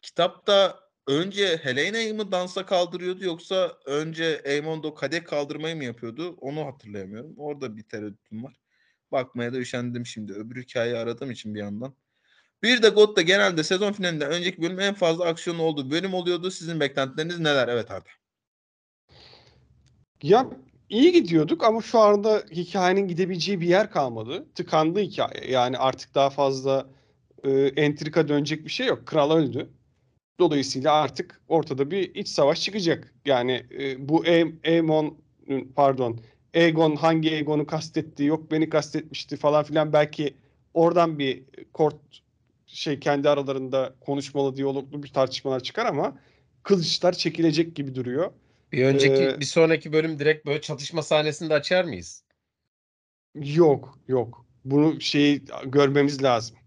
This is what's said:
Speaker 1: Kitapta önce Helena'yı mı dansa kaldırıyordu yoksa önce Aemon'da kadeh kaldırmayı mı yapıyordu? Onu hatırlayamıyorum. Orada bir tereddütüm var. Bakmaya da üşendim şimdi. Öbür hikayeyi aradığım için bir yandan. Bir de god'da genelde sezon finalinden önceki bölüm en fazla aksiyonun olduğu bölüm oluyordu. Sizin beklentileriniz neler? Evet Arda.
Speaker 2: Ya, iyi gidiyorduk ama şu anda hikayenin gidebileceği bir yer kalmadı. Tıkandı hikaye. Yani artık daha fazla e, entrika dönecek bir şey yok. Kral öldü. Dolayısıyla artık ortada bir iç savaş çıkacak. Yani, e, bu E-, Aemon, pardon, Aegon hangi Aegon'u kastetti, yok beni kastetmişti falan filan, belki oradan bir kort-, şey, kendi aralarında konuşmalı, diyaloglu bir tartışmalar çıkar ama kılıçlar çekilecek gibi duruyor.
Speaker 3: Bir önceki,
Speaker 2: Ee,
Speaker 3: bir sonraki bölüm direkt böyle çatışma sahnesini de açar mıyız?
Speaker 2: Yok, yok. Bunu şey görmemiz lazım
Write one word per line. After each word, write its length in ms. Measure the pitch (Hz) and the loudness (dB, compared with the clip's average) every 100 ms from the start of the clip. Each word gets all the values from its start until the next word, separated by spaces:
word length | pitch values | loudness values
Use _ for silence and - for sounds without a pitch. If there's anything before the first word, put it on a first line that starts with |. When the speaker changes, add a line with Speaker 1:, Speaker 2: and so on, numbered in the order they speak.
Speaker 1:
Kitapta 760 | - - 175 - - 202 190 - _ _ - | -14 -2 -2 -2 2 4 4 0 _ _ -2
önce 500 | 143 185 196 196 165 | -2 -2 -2 -2 0
Helena'yı 580 | 151 127 123 220 220 | -2 -2 -2 -2 -4
mı 180 | 214 202 | -6 -4
dansa 340 | 180 185 190 185 | -4 -4 -8 -2
kaldırıyordu 580 | 190 175 175 180 185 | 0 0 -4 -8 -6
yoksa 540 | 185 165 - 190 180 - - | -6 -8 -6 -2 -2 -6 -6
önce 560 | 143 160 160 165 151 139 | -6 -4 -4 -2 -2 -2
Aemon'da 480 | 147 151 160 151 | -4 -2 -6 -8
kadeh 300 | 147 139 165 | -6 -4 -4
kaldırmayı 520 | 165 147 143 147 156 165 | -4 -6 -4 -6 -8 -6
mı 80 | |
yapıyordu? 520 | 131 120 117 117 175 165 | -8 -10 -12 -10 -12 -10
Onu 260 | 131 151 147 | -10 -8 -10
hatırlayamıyorum. 680 | - 107 101 95 107 147 - | -12 -16 -14 -12 -14 -16 -14
Orada 400 | 147 147 131 107 | -12 -8 -10 -12
bir 60 | |
tereddütüm 600 | 107 110 104 101 _ 110 | -14 -12 -12 -14 _ -16
var. 120 | 120 _ _ _ _ _ _ | -16 _ _ _ _ _ _
Bakmaya 400 | 143 123 123 120 | -4 -4 -6 -6
da 60 | 127 | -6
üşendim 480 | 123 127 123 120 120 | -6 -6 -6 -8 -10
şimdi. 260 | - 107 | -12 -12
Öbür 300 | 98 110 123 | -12 -12 -14
hikayeyi 360 | 123 123 117 120 | -8 -4 -2 -2
aradığım 320 | 117 117 139 | -6 -8 -10
için 240 | 113 107 | -10 -10
bir 60 | 104 | -8
yandan. 340 | 101 104 127 _ _ _ _ _ _ _ | -8 -10 -12 _ _ _ _ _ _ _
Bir 200 | 220 247 | 2 6
de 60 | 214 | 6
god'da 340 | 202 208 208 | 8 6 6
genelde 420 | 170 196 202 170 | 4 4 4 0
sezon 280 | 156 185 202 | -2 0 -2
finalinden 380 | 202 180 160 143 | -2 -4 -2 -4
önceki 320 | 170 175 180 | -2 -4 -4
bölüm 180 | 165 185 | -6 -2
en 140 | 196 | -4
fazla 300 | 202 170 165 | 0 0 2
aksiyonun 360 | 175 165 - 165 | -2 -4 -6 -2
olduğu 300 | 160 147 131 | -2 -2 -2
bölüm 240 | 156 190 | -2 -2
oluyordu. 360 | 185 175 175 180 | -4 -2 -4 -4
Sizin 300 | 185 160 165 | -10 -8 -2
beklentileriniz 580 | 143 139 135 131 160 175 | -2 0 -4 -4 -8 -2
neler? 300 | 156 143 120 | 0 2 2
Evet 220 | 120 104 | -2 -4
Arda. 180 | 95 - _ _ _ _ _ _ _ _ _ _ - - - _ _ _ _ _ _ _ _ | -12 -16 _ _ _ _ _ _ _ _ _ _ -20 -20 -20 _ _ _ _ _ _ _ _
Speaker 2:
Ya, 280 | 143 208 262 - - _ _ | 4 4 4 -8 -20 _ _
iyi 240 | 208 311 | 4 6
gidiyorduk 520 | 349 202 165 - 339 | 6 4 2 2 2
ama 180 | 233 220 | 2 2
şu 160 | 208 233 | 0 6
anda 460 | 208 208 214 214 - | 6 6 4 0 0
hikayenin 580 | 165 175 202 180 196 196 | -8 -6 0 2 2 0
gidebileceği 520 | 170 185 185 160 202 | -2 -2 -2 -4 -2
bir 80 | 170 | 2
yer 220 | 180 214 | 4 2
kalmadı. 560 | 170 135 113 110 170 302 | 0 -2 -4 -8 -10 -12
Tıkandı 460 | - 170 160 156 180 | -12 0 2 2 0
hikaye. 500 | 196 - 123 - - | -2 -2 -6 -6 -2
Yani 280 | 127 123 131 | 0 0 2
artık 360 | 131 131 - | -2 -2 -4
daha 160 | - 139 | 2 2
fazla 680 | 139 139 135 135 135 131 _ _ _ _ - | 2 0 0 -2 -2 -2 _ _ _ _ -8
e, 60 | 139 135 139 135 | 0 2 2 2
entrika 520 | 147 147 156 160 151 | 0 0 -2 0 2
dönecek 360 | 147 139 151 | 0 0 -6
bir 60 | 156 | -8
şey 160 | - 254 | -4 -2
yok. 200 | 156 - | -2 -2
Kral 240 | 156 143 160 | 0 2 4
öldü. 340 | 143 117 - _ _ _ _ _ _ _ | 2 -2 -10 _ _ _ _ _ _ _
Dolayısıyla 520 | 175 147 135 131 139 | 2 2 -2 -2 2
artık 480 | 151 143 - - - _ | 2 2 -4 -12 -12 _
ortada 420 | 165 156 135 139 | -2 0 -2 -2
bir 240 | 190 180 | -2 -4
iç 140 | - 202 | -6 -8
savaş 320 | - 143 170 | 2 2 2
çıkacak. 520 | - 202 170 143 - _ | -2 -4 -2 -2 -4 _
Yani, 420 | 143 127 123 127 120 - | 0 0 2 -4 -6 -10
e, 300 | 139 131 139 | -8 -8 0
bu 180 | 160 165 | 0 4
E-, 260 | 170 165 165 156 | 4 2 -2 0
Aemon, 520 | 165 160 156 156 - _ _ - 135 127 - | 2 2 0 0 -8 _ _ -6 -6 -4 2
pardon, 440 | 139 131 123 117 - _ _ | 2 4 -2 -4 -14 _ _
Aegon 420 | 165 170 156 160 147 | 2 4 4 2 4
hangi 340 | 160 165 160 | 2 2 0
Aegon'u 360 | 156 147 151 151 | -2 -2 -2 -2
kastetti, 580 | 156 156 - 160 - | -6 -6 -6 -8 -2
yok 260 | 143 156 160 | 0 0 -2
beni 180 | 156 156 | -2 2
kastetmişti 680 | 156 147 160 - - - 160 | 0 0 -8 -8 -14 -12 -2
falan 280 | 151 147 | 2 2
filan, 280 | 147 151 151 | 2 -2 2
belki 420 | 151 151 156 143 - _ _ _ | 2 2 -2 -6 -6 _ _ _
oradan 440 | 170 165 170 170 151 | 2 4 4 2 2
bir 240 | 139 127 - - - | -2 -2 -10 -20 -20
kort-, 500 | - 151 151 _ - _ _ _ _ _ | 0 0 0 _ -20 _ _ _ _ _
şey, 340 | - - 143 | -10 -6 -4
kendi 280 | 156 143 143 | 0 2 4
aralarında 680 | 143 135 135 131 135 131 - | 2 0 -4 -2 -2 -2 -6
konuşmalı, 560 | - 143 139 143 139 135 | -6 -4 -4 -2 -2 0
diyaloglu 460 | 139 135 135 147 | -4 -4 -8 -12
bir 100 | 139 | -6
tartışmalar 500 | - 131 170 135 131 | 0 0 0 -4 -4
çıkar 240 | 123 - 233 | -4 -4 -2
ama 320 | 151 180 - _ _ _ _ | -2 -4 -6 _ _ _ _
kılıçlar 500 | - 196 160 - 180 | 0 0 2 0 0
çekilecek 640 | - 165 156 165 151 165 165 | 0 -4 0 0 2 -2 -4
gibi 180 | 139 | -8
duruyor. 380 | 131 120 127 180 _ _ _ _ | -6 -6 -4 -4 _ _ _ _
Speaker 3:
Bir 120 | 143 | 0
önceki, 380 | 131 139 135 135 | 2 4 4 4
Speaker 2:
Ee, 180 | 135 135 | 2 0
Speaker 3:
bir 40 | |
sonraki 480 | 139 - 165 160 160 | -2 4 4 4 0
bölüm 260 | 156 160 156 | 0 0 0
direkt 280 | 143 156 147 | 0 0 -2
böyle 140 | 151 | -6
çatışma 420 | 151 147 143 165 | -6 -10 -6 -8
sahnesini 480 | 143 156 151 147 165 | 0 0 0 -4 -2
de 40 | |
açar 300 | 151 139 180 | -2 2 0
mıyız? 400 | 180 98 85 - _ _ _ _ _ _ _ _ _ _ _ | 0 -6 -12 -20 _ _ _ _ _ _ _ _ _ _ _
Speaker 2:
Yok, 640 | 147 143 151 165 135 - - - | -12 -4 4 4 4 -2 -20 -4
yok. 380 | 127 113 - _ _ | -2 -2 -10 _ _
Bunu 360 | 131 143 151 139 | 0 4 4 2
şey 420 | - 147 143 143 - - | -2 2 4 2 -4 -12
görmemiz 580 | 135 135 143 143 143 143 | 0 4 4 4 2 2
lazım 340 | 135 117 110 - | 2 2 -2 -16